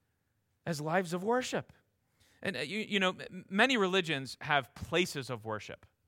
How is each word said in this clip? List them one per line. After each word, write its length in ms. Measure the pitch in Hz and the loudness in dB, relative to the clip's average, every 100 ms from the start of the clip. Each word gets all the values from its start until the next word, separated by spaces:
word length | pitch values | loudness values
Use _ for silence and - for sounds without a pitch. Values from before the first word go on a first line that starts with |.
| _ _ _ _ _ _ - | _ _ _ _ _ _ -6
as 160 | 151 | -4
lives 320 | 151 175 180 | 0 0 0
of 100 | 175 | -2
worship. 480 | 196 247 247 214 - - _ _ _ _ _ _ | 0 0 0 -4 -6 -14 _ _ _ _ _ _
And, 160 | - 123 | -6 -4
uh, 40 | |
you, 180 | 143 202 | -4 -4
you 200 | 208 202 | 0 2
know, 100 | 185 | 2
m-, 360 | 185 - 180 - | 0 -8 -14 -2
many 260 | 196 254 247 | 4 4 6
religions 580 | 190 190 160 143 131 - | 4 4 2 -2 -4 -8
have 320 | 147 147 123 | 0 2 0
places 560 | - - 160 180 147 123 | -6 -2 2 2 -2 -6
of 160 | 120 110 | -6 -6
worship. 400 | 107 - - - _ | -6 -8 -14 -18 _